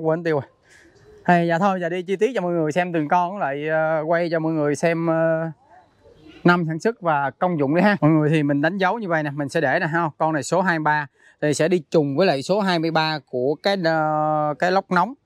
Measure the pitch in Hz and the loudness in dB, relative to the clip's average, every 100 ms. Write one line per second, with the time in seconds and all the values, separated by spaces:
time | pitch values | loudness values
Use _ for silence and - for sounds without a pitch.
0 | 160 160 165 151 - _ _ - - _ | -2 0 0 -2 -4 _ _ -20 -20 _
1 | - - - 175 170 165 196 185 170 180 | -20 -8 2 2 4 2 2 0 -2 -4
2 | 175 190 208 202 180 170 156 170 180 165 | -4 0 0 0 -2 0 0 0 0 -2
3 | 147 180 175 202 151 143 151 160 156 160 | 0 0 0 -4 -6 -4 -2 0 0 -2
4 | 156 170 170 165 160 160 147 143 170 165 | 0 0 0 -2 -2 0 0 0 0 0
5 | 165 160 165 160 165 151 _ - _ _ | 0 0 0 0 -4 -10 _ -20 _ _
6 | - - - - 175 175 160 160 220 - | -20 -20 -20 -2 2 2 0 -2 -4 -4
7 | 170 147 139 - 180 170 139 165 202 196 | -2 -2 -2 -2 -2 0 0 2 2 2
8 | 151 160 151 160 147 143 156 196 185 226 | 4 4 2 2 0 0 0 0 -2 -2
9 | 202 165 151 139 139 170 143 151 175 170 | -2 -2 -2 -6 -4 -2 0 0 0 -2
10 | 165 - 160 156 127 165 185 165 151 151 | -2 -2 -2 -2 0 0 0 0 0 0
11 | 143 _ - - 151 143 160 175 - 175 | -2 _ -20 -4 -2 2 2 0 0 0
12 | 143 135 190 139 135 196 190 170 165 160 | 2 2 2 0 0 0 2 0 0 0
13 | 156 156 - 127 127 151 202 202 165 160 | 0 -4 -6 -4 -2 -2 -2 0 0 0
14 | 156 151 151 151 151 147 180 185 190 185 | 0 0 0 0 -2 -2 0 0 0 0
15 | 190 277 | 0 -4